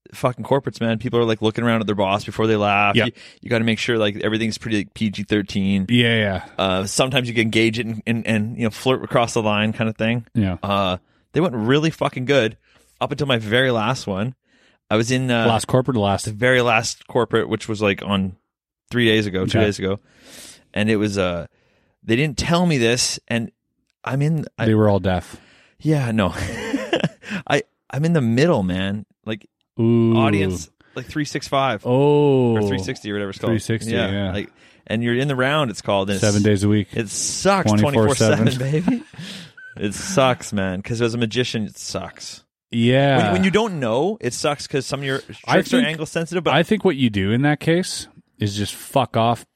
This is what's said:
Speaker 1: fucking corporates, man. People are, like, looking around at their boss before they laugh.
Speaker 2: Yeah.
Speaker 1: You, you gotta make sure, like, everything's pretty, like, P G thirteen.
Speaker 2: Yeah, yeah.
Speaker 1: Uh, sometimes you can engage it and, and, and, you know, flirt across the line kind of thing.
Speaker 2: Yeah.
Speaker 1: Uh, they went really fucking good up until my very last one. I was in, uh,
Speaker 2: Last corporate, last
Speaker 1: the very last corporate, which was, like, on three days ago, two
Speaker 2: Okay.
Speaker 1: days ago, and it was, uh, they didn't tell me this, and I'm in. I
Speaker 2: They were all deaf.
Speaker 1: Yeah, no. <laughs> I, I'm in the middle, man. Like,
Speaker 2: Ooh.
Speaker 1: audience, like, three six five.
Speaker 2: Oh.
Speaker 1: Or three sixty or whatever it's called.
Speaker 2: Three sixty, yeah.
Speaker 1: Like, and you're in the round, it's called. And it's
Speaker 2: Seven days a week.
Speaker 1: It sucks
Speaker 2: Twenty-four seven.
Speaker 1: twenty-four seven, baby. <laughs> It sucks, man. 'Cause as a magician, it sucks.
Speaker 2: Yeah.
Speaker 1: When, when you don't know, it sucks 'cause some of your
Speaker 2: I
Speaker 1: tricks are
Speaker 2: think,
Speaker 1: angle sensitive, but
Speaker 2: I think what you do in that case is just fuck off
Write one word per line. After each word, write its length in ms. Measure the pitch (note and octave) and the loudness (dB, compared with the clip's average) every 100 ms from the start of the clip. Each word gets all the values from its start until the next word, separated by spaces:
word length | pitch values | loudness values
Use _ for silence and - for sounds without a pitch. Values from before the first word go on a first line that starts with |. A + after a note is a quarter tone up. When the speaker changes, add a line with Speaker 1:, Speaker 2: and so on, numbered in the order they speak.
| _ | _
Speaker 1:
fucking 300 | - B2+ A#2+ | -4 -4 -4
corporates, 360 | A2 C#3 A#2+ - | -2 -2 -2 -6
man. 180 | A2+ A2 | -4 -2
People 200 | B2 A#2 | -2 0
are, 60 | |
like, 180 | A2+ A2 | 0 0
looking 220 | A2 A#2 | 0 0
around 160 | A#2 A2+ | 0 0
at 60 | G#2 | 0
their 80 | G2+ | 0
boss 280 | F#2+ G2+ | 0 0
before 220 | - G#2+ A2+ | -2 -2 0
they 100 | G#2+ | 2
laugh. 380 | G#2 G2+ G#2 G#2+ | 2 2 2 2
Speaker 2:
Yeah. 100 | A2 | -2
Speaker 1:
You, 60 | - - - | -6 -20 -20
you 80 | G2+ | -4
gotta 140 | A#2 | -2
make 140 | A2+ G#2+ | 0 -2
sure, 200 | - A2+ | -2 0
like, 180 | G#2 G2+ | 0 -2
everything's 400 | G#2+ A2 A2+ - | -2 -2 -2 -4
pretty, 200 | A2+ G#2+ | -4 -4
like, 160 | - | -4
P 160 | - A2 | -4 -4
G 120 | F#2+ | -4
thirteen. 600 | G2+ G#2+ G2 G2+ G2 G2 F#2+ | -2 -2 0 -2 0 0 2
Speaker 2:
Yeah, 260 | A#2+ A#2+ A2+ | 2 2 2
yeah. 280 | G#2 F#2 - - | 0 -4 -8 -4
Speaker 1:
Uh, 280 | F#2+ F#2 G2+ | -2 -2 -2
sometimes 420 | - C3 C#3 B2 | -2 0 0 -2
you 60 | |
can 80 | A#2 | -2
engage 360 | A2 A2 A2+ A2+ | 0 2 2 0
it 80 | A2+ | -6
and, 160 | A2 - | -8 -4
and, 200 | A#2 G#2+ | -4 0
and, 300 | A2 A2 B2 | -2 -2 -4
you 80 | |
know, 60 | A2+ | -4
flirt 320 | - C3 C3 | -2 0 0
across 320 | - B2+ A#2 | 0 0 0
the 80 | A#2 | 0
line 300 | G#2+ G#2 A2 | 0 0 0
kind 180 | G#2+ A2 | -2 -4
of 60 | - | -2
thing. 300 | A2 A#2+ A2+ | -2 -2 -4
Speaker 2:
Yeah. 240 | A#2 G2 F2+ | -2 -2 -2
Speaker 1:
Uh, 360 | G2+ G2+ F#2+ F2+ _ _ _ | -2 0 0 -2 _ _ _
they 80 | C#3 | -2
went 140 | F3 | 0
really 360 | A#2 A2 C#3+ D#3+ | 0 2 2 2
fucking 340 | - C#3 C3 B2 | -2 -4 -4 2
good 300 | C#3 A2 - _ _ _ - | 2 2 -4 _ _ _ -8
up 100 | B2 | -6
until 160 | C#3 C#3 | -4 -2
my 120 | A#2+ | -2
very 320 | G#2+ A#2+ C3 | 2 2 2
last 360 | A2+ G#2+ A#2 - | 2 0 -2 -4
one. 280 | F#2+ A#2 - _ _ _ _ - | -4 -4 -8 _ _ _ _ -2
I 60 | G#2+ | 0
was 140 | A2+ | 0
in, 200 | C3 C3 | 0 0
uh, 160 | A#2 A#2 | 2 2
Speaker 2:
Last 180 | A2 - | 2 2
corporate, 300 | B2+ C3 A#2+ | 0 2 2
last 300 | G2+ F#2+ A2 | 2 0 -4
Speaker 1:
the 40 | |
very 300 | G#2 B2 B2+ | -2 2 2
last 440 | A#2+ A2 A2+ - - | 4 0 0 -8 -4
corporate, 400 | B2+ A2+ A2+ C#2+ | -2 2 0 0
which 200 | G#2+ - | -4 -4
was, 140 | G#2+ | 0
like, 200 | G#2 F#2+ | 0 0
on 340 | - G2 F#2+ F#2+ _ _ _ _ _ | -2 -2 -2 -6 _ _ _ _ _
three 160 | A#2+ A2+ | 0 4
days 200 | A2 G#2 | 4 2
ago, 200 | F#2 F#2+ | -2 0
two 120 | A2+ | 2
Speaker 2:
Okay. 80 | G#2 | 2
Speaker 1:
days 120 | G2 | 0
ago, 180 | F#2+ G2+ _ _ - - - - _ | -2 -4 _ _ -20 -20 -20 -20 _
and 160 | G2 G#2+ | -2 0
it 80 | G#2+ | 2
was, 220 | G#2+ G2 | 0 0
uh, 280 | F2+ E2+ - _ _ _ _ _ | -2 -4 -10 _ _ _ _ _
they 100 | - A#2 | -2 0
didn't 220 | D#3 A#2 | 0 -2
tell 260 | - E3+ F3+ | 0 2 2
me 120 | C#3+ | 2
this, 400 | A2+ A#2+ - - - | 2 2 -2 -6 -4
and 240 | A#2 A2+ _ _ _ _ _ | -4 -4 _ _ _ _ _
I'm 180 | - C3+ | -6 -2
in. 220 | D3 D#3+ - - | 0 0 -4 -4
I 100 | A2 | 2
Speaker 2:
They 80 | G#2+ | 4
were 120 | G#2+ | 4
all 120 | G2 | 2
deaf. 400 | F#2+ F2+ - - _ _ _ _ | 0 -2 -4 -18 _ _ _ _
Speaker 1:
Yeah, 320 | D3+ D3 A#2+ | -2 0 0
no. 200 | A2 F2+ | 0 0
<laughs> 1120 | - - - - C4+ - - D#3+ - - G3+ - | -2 -8 -6 -6 -6 -4 -2 -2 -6 -10 -10 -2
I, 160 | D3 - _ - C3 | -4 -4 _ -10 -2
I'm 80 | |
in 80 | E3 | 0
the 80 | E3 | 2
middle, 420 | A#2 A#2+ E3+ C3+ | 2 2 4 2
man. 440 | F#2 F2+ F#2+ G#2 - _ | 0 -2 -2 -6 -10 _
Like, 220 | G#2+ A2 _ _ _ - | -10 -10 _ _ _ -2
Speaker 2:
Ooh. 360 | A#2 A#2 A2+ A2+ | 2 4 4 4
Speaker 1:
audience, 540 | A2+ G2+ F#2+ F2 D#2+ _ _ | 4 2 0 -4 -8 _ _
like, 120 | C3 B2 | -14 -10
three 180 | D#3 | -6
six 240 | C#3+ D3 - | -6 -6 0
five. 340 | C#3 C3+ G#2 | 2 2 0
Speaker 2:
Oh. 680 | B2 B2+ C#3+ D3 D3 C3 B2 A2 | 2 4 6 6 6 6 4 4
Speaker 1:
Or 60 | G2+ | 2
three 100 | G2 | 0
sixty 320 | F#2 C3 G#2+ | -2 -6 -6
or 40 | |
whatever 160 | G#2 G2+ | -4 -4
it's 80 | G2 | -4
called. 120 | B2+ | 0
Speaker 2:
Three 60 | A2 | 0
sixty, 340 | - A2 G#2+ | 0 -4 0
yeah. 400 | A#2 G2+ G2+ G2 | -2 0 -2 -2
Speaker 1:
Like, 200 | G2+ - _ _ _ - | -4 -6 _ _ _ -6
and 160 | A2+ | -2
you're 140 | A#2+ A#2+ | 0 0
in 100 | C#3+ | 0
the 60 | C3 | 0
round, 340 | C3 D#3 C3 | 0 2 -2
it's 120 | F#2 | -4
called. 260 | - G2+ G2 | -2 0 0
And 40 | G2 | 0
it's 80 | |
Speaker 2:
Seven 180 | G#2+ G2+ | 2 4
days 200 | G#2 G2+ | 4 2
a 60 | G#2 | 4
week. 200 | G#2+ G2 | 2 0
Speaker 1:
It 160 | A#2 G#2 | -6 -6
sucks 640 | - - - F#3+ G3 G#3+ | -6 -6 -2 2 2 4
Speaker 2:
Twenty-four 420 | G#3 D3 A2+ G#2+ | 4 4 4 2
seven. 300 | - A2 G#2 A2+ | 4 2 4 2
Speaker 1:
twenty-four 120 | B2+ | 0
seven, 240 | C3+ D#3 F3+ | -2 0 0
baby. 120 | B3 - | -2 -6
<laughs> 60 | - F3+ - - - - - | -18 -16 -16 -20 -20 -20 -6
It 140 | G#2 | -6
sucks, 640 | G2 - - C3 B2 - | -6 -2 2 2 0 -4
man. 260 | G#2 F#2+ F#2 | -4 -4 -4
'Cause 220 | - A#2 | -6 -2
as 100 | A#2+ | -2
a 60 | A#2+ | 0
magician, 460 | A#2 B2+ B2 A#2 G2+ | -2 -2 -2 -4 -6
it 100 | - | -10
sucks. 680 | - F#2 F2 - - - _ _ - | -10 -8 -10 -14 -18 -18 _ _ -8
Speaker 2:
Yeah. 480 | A#2 A#2 C3 C#3 C3 | 0 2 4 4 4
Speaker 1:
When, 80 | G#2+ | 2
when 100 | F#2+ | 2
you 60 | F#3+ | 2
don't 280 | G#3 A3+ E3 | 2 0 -2
know, 380 | A#2 A#2+ F3 A3 | -2 0 -2 -4
it 100 | B2 | -6
sucks 340 | - D3+ D3 - | -4 -4 -4 -6
'cause 200 | C#3 - | -6 -4
some 140 | C#3 | -6
of 40 | |
your 160 | C#3 C3+ - G#2+ - | -4 -6 -8 -16 2
Speaker 2:
I 80 | D#3+ | 2
Speaker 1:
tricks 180 | - | 4
are 20 | B3 | 0
Speaker 2:
think, 100 | D3+ | 0
Speaker 1:
angle 180 | D#3+ - | -2 -6
sensitive, 360 | E3 E3 F3+ | -6 -4 -2
but 100 | D#3 | 2
Speaker 2:
I 80 | C#3 | 2
think 200 | E3+ G#3+ | 2 2
what 140 | F#3+ C3+ | 2 2
you 140 | B2 | 0
do 200 | G2+ G2 | 2 0
in 120 | A#2+ | 2
that 180 | D3 D3+ | 2 0
case 480 | D#3 E3+ F3+ - - - _ - | 2 0 0 -8 -12 -20 _ -6
is 180 | G#2 G2+ | -4 -2
just 180 | G2 | -6
fuck 440 | - - C#3 A#2+ A#2 | -6 -4 -2 0 0
off 260 | A2+ A2+ - | 0 0 -6